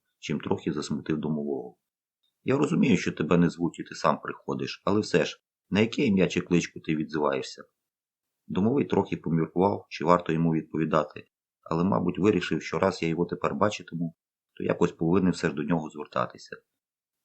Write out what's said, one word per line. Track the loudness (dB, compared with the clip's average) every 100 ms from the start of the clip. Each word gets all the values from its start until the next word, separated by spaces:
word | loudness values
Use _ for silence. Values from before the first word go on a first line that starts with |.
| _ _
чим | -6 -4
трохи | -2 -2 -2
засмутив | -4 -4 -6 -2 -2
домового. | -2 -4 -4 -6 -8 -16 _ _ _ _ _ _ -2
"Я | 0
розумію, | 2 2 4 4
що | 2
тебе | -4 2 4
не | 4
звуть | 2 -4 -4
і |
ти | -14 -2
сам | 0 0
приходиш, | -2 -12 -6 -6 -6 -4 0
але | 0
все | 2 2 2
ж, | -4 _ _ _
на | 2
яке | 2 2 2
ім'я | 4 4
чи | 0
кличку | 2 2 2 -8
ти | -4 -2
відзиваєшся?" | -2 -2 0 -2 -6 -14 -20 _ _ _ _ _ _ _ _
Домовий | 0 2 2 2
трохи | 0 0 -4
поміркував, | -2 -2 0 2 2 2 -8
чи | -6 4
варто | 4 4
йому | 0 2
відповідати, | 0 -2 -4 0 0 0 -8 -20 _ _ _ -4
але, | 0 2
мабуть, | 2 0 0
вирішив, | 2 2 0 -4
що | -4 0
раз | 0 0
я | -4
його | -2 -2
тепер | -2 -4 0
бачитиму, | 0 -2 -10 -8 -8 -10 _ _ _ -10
то | -10
якось | -2 -2
повинен | 0 0 2 2
все | 0 -2
ж | -4
до |
нього | -2 -2 -4
звертатися. | -10 -8 -4 -4 -6 -18 -20 _ _ _ _ _ _